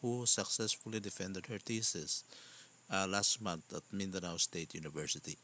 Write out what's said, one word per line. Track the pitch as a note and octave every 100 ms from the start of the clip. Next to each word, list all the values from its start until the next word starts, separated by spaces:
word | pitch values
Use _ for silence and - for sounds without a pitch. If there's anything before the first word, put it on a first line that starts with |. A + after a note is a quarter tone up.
who | B2 B2
successfully | A#2 - G2 - A2 - - A2
defended | G2+ - F#2+ F#2 -
her | G#2+
thesis, | - A2+ A2 E2+ D2+ - - - - - - - -
uh, | F#2+
last | G2 G2+ G2+ -
month | G#2 E2+ - F2
at | -
Mindanao | G2 G2 F#2 F2 E2+
State | - F2 D#2+
University. | - D#2 D2+ D2+ D#2 - D#2+